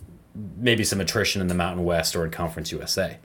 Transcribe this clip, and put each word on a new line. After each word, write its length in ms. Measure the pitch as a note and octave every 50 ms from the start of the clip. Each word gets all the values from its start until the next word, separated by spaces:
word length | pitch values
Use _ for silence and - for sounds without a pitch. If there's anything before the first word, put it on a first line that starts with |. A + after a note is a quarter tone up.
| - - - - - - - G#2+ G#2+ F#2+ - F2
maybe 260 | A#2+ B2 A#2 G#2+ G#2
some 160 | - A2+ G2
attrition 400 | F#2 E2+ - A2 G2 - - G2+
in 60 | F#2
the 80 | F2+ F2
Mountain 280 | F2 E2+ F#2 F2+ F2+ F2
West 320 | F2 E2+ E2 D#2+ - -
or 80 | F2+ E2
in 80 | D#2+
Conference 400 | - - F2 E2 - E2 D#2 -
U 120 | E2 D#2 -
S 160 | - - -
A. 180 | F#2 E2 - -